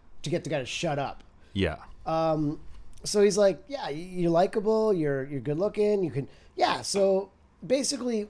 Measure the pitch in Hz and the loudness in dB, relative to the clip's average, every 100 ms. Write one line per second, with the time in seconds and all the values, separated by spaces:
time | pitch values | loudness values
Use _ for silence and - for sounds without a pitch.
0 | - - 147 165 - 147 123 - 170 143 | -16 -10 -4 -4 -2 -6 -4 -4 -2 -2
1 | 127 - - - - 98 85 73 - - | -4 -8 -18 -20 -10 -2 -2 -2 -14 -12
2 | - 160 160 151 147 156 - - - - | -4 0 2 2 0 -4 -10 -14 -14 -12
3 | - 208 208 202 196 156 - 277 175 147 | -2 4 4 6 4 2 -8 -10 -8 -8
4 | 185 180 170 165 196 220 202 220 220 185 | -8 0 4 4 4 2 2 2 4 2
5 | 147 135 139 139 117 151 208 214 208 208 | 2 -2 -4 -6 -4 -2 -2 2 2 2
6 | 170 139 127 - - - - 127 - 202 | 0 -2 -6 -12 -16 0 2 2 -2 2
7 | 196 190 196 _ _ _ 196 277 247 269 | 4 4 0 _ _ _ -2 0 0 -4
8 | 247 220 | -2 -2